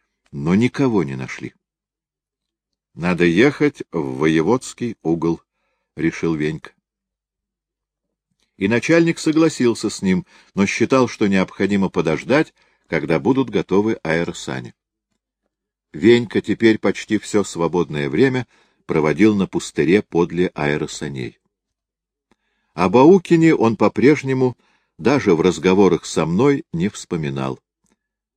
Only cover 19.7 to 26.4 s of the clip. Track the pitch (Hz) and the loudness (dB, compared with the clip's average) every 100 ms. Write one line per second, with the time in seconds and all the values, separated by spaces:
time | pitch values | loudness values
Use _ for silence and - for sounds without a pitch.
19.7 | - 73 98 - 82 85 85 90 - 73 | -2 2 2 0 -2 -2 -2 -4 -2 -4
20.7 | 73 76 - 76 67 60 - _ _ _ | -4 -6 -10 -10 -10 -12 -14 _ _ _
21.7 | _ _ _ _ _ _ _ _ _ _ | _ _ _ _ _ _ _ _ _ _
22.7 | - 92 110 143 196 - 170 165 156 113 | -2 2 6 8 6 4 4 4 4 2
23.7 | 107 104 - 120 147 135 131 127 117 _ | 2 0 4 4 4 0 0 -2 -2 _
24.7 | _ _ _ 85 139 104 80 90 80 90 | _ _ _ 0 0 2 2 2 2 2
25.7 | 95 95 82 - - 78 87 | 4 4 2 -2 -4 -2 0